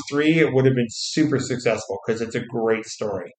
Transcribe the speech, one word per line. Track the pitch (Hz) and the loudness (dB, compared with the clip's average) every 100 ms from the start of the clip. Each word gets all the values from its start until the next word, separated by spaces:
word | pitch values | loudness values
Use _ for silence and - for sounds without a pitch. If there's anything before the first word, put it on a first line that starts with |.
| - | 0
three, | 143 151 165 | 0 2 4
it | 139 | 4
would | 127 | 6
have | 131 | 4
been | 127 113 | 4 -2
super | - - 160 151 123 | -4 -4 0 2 2
successful | - 123 120 110 - 98 - | -2 -2 0 -2 -4 -8 -4
'cause | 110 | -2
it's | 113 123 | -2 -6
a | - | -6
great | 117 113 113 110 | -2 0 0 -4
story. | - 107 95 85 | -8 -6 -6 -10